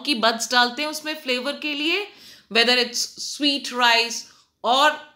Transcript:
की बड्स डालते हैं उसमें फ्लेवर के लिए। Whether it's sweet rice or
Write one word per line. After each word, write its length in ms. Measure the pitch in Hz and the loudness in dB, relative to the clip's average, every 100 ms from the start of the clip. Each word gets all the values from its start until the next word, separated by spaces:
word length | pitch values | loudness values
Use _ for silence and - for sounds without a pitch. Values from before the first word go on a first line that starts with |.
| 277 | -2
की 100 | 240 | 2
बड्स 360 | 220 226 - | 2 0 0
डालते 300 | 247 247 240 | 2 2 0
हैं 80 | 302 | -6
उसमें 240 | 302 302 311 | -6 -8 -8
फ्लेवर 380 | 262 247 254 - | -4 -4 -4 -6
के 120 | 302 | -6
लिए। 340 | 285 302 370 415 - - - - 220 | -4 -2 -2 -4 -12 -20 -20 -4 2
Whether 200 | 233 247 | 4 4
it's 180 | 240 - - - | 0 -2 -6 -8
sweet 480 | - - 285 277 - 247 | -10 -2 0 0 -4 0
rice 400 | 240 233 233 226 - _ _ _ | 4 4 2 -6 -12 _ _ _
or 280 | 220 262 302 294 - | 0 4 4 2 -8